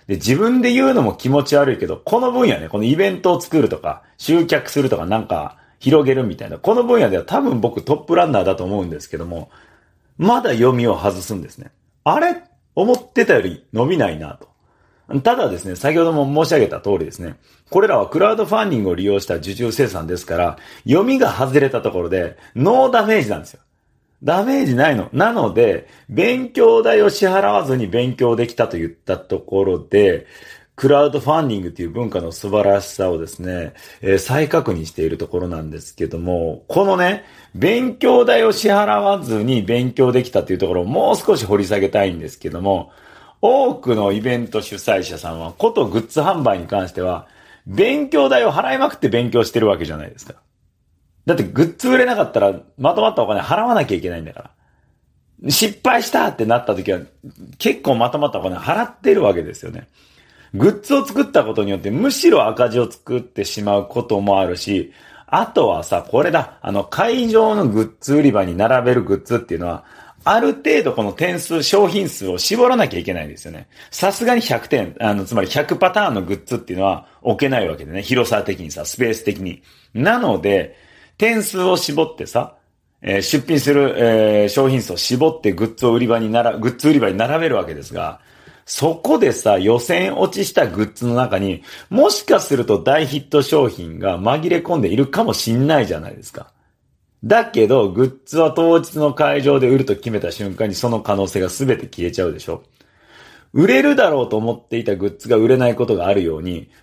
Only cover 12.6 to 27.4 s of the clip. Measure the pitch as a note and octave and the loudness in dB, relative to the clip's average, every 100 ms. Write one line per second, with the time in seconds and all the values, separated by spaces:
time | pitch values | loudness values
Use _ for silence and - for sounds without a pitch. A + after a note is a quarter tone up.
12.6 | _ - G#3 B3 - - - C3 F#2 - | _ -2 0 0 0 0 4 2 2 -8
13.6 | _ A2 C3 F3+ G2+ D#2+ D2+ - - _ | _ -2 0 2 0 -4 -12 -16 -20 _
14.6 | _ _ _ _ - C#3 F3 - C#3 F2 | _ _ _ _ -6 0 0 2 -2 -4
15.6 | G2 F2+ C#3+ D#3+ E3 D#3 C#3 D3 D#3+ D#3+ | -10 -4 0 2 2 0 0 0 2 2
16.6 | G#2+ - G2+ F#2+ D#2+ - E2+ - _ _ | 0 -2 -2 -2 -4 -10 -14 -14 _ _
17.6 | _ F#3+ G#3 C3 G2 E3 G#3 A3 F3 A3 | _ 2 2 2 0 0 0 0 0 0
18.6 | G#3 B2+ G2 F2 G2+ G2 - F2 F#2 G2 | 0 0 -2 -2 0 -2 -2 -6 -6 -6
19.6 | A#2+ A2+ B2 F2+ D#2+ F2+ - E2+ E2+ - | -6 -2 -2 -2 -8 -8 -4 -2 -2 -4
20.6 | - - - D3+ A#3 C4+ - - C3 C#3+ | -18 -12 2 2 4 2 0 0 0 2
21.6 | C3+ B2 G#2+ F#2 E2+ F#2 E2 - - A#2+ | 2 0 -4 -4 -2 -2 -4 -10 -12 0
22.6 | E3 B3+ C4 B3 G#3 G#3+ A#2 E2 D#2 - | 2 4 4 2 2 0 0 -6 -10 -20
23.6 | _ _ _ _ _ _ C#3+ F3 A3+ C#4 | _ _ _ _ _ _ 0 0 0 0
24.6 | - B2 - A#2 - C3 G#3+ A#3 A2+ G2 | 0 2 2 2 -2 0 0 2 0 4
25.6 | A2+ F2 - - - G#2 A#3 B3+ B3 - | 2 2 -6 -20 -6 -2 0 0 -4 4
26.6 | A#3 A3+ A3+ A3 G#3 - F#3+ F#3+ | 6 6 4 4 4 2 2 2